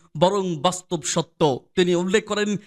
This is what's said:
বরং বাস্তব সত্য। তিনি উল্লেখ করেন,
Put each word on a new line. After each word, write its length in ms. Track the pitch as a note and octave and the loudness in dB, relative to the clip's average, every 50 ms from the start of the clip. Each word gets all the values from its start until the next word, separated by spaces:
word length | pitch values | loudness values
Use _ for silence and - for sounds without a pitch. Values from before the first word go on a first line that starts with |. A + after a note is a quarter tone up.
| _ _ - | _ _ -2
বরং 380 | D3+ - F#3+ G3+ G3+ F#3+ F3+ E3+ | 0 2 2 2 0 -2 -2 -4
বাস্তব 480 | D3 C#3 F3+ F3+ - - - F3+ D#3 - | 0 0 0 0 0 -8 -8 -8 -6 -6
সত্য। 560 | - - F3 D#3 _ _ - E3 D3 B2 - _ _ - | -4 -4 -4 -4 _ _ 0 2 2 2 0 _ _ -2
তিনি 200 | F#3 F3+ F3 F3 | 0 2 2 2
উল্লেখ 300 | E3+ F3+ F#3 G3 G#3+ G#3+ | 0 0 0 0 0 0
করেন, 320 | - G#3 G3+ G#3 G#3 G3+ - - | 0 -4 -2 -2 -2 -4 -6 -8